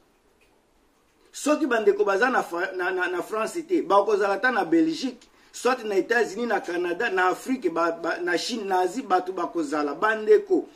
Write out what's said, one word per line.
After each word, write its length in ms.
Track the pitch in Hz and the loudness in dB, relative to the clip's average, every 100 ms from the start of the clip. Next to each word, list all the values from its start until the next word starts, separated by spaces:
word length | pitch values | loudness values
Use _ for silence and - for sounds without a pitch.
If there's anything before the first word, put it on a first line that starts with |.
| _ _ _ _ _ _ _ _ _ _ _ _ _ | _ _ _ _ _ _ _ _ _ _ _ _ _
Soki 360 | - 277 302 294 | -6 0 0 2
bandeko 380 | 233 202 196 | 2 2 4
baza 260 | 196 196 262 | 2 2 2
na 120 | 226 | 2
fa-, 300 | - 170 190 185 | 0 -4 -4 -4
na, 140 | 180 | -4
na, 180 | 185 180 | -2 -2
na 140 | 180 | -4
France 400 | 165 214 220 175 156 | -6 -4 -4 -6 -2
te, 140 | 175 | 0
bakozala 520 | 160 196 202 202 202 | 4 4 4 2 2
ata 160 | 196 254 | 0 0
na 140 | 233 | 0
Belgique, 640 | 170 165 160 156 262 - - _ _ | 2 2 2 0 -6 -8 -18 _ _
soit 320 | - 240 262 | -4 -2 0
na 100 | 214 | 0
États-Unis, 520 | 196 - 233 196 190 240 | -2 2 2 0 -2 -2
na 140 | 196 | -2
Canada, 500 | - 175 175 170 233 | -2 -4 -2 -2 -2
na 180 | 185 185 | 2 0
Afrique, 440 | 180 - - 180 | 0 -4 -2 -2
ba, 200 | 165 170 | 0 0
ba, 260 | 165 165 170 | 0 -4 -4
na 180 | 175 170 | -2 -2
Chine, 280 | - 233 | -2 -6
na 160 | 196 185 | -2 0
Asie, 220 | 180 240 | 0 -2
bato 300 | 208 185 185 | 0 0 0
bakozala 640 | 185 170 170 147 151 147 | -6 -6 -4 -4 -2 -4
bandeko. 720 | 147 214 220 214 214 - 170 - | 0 0 0 4 4 4 0 -2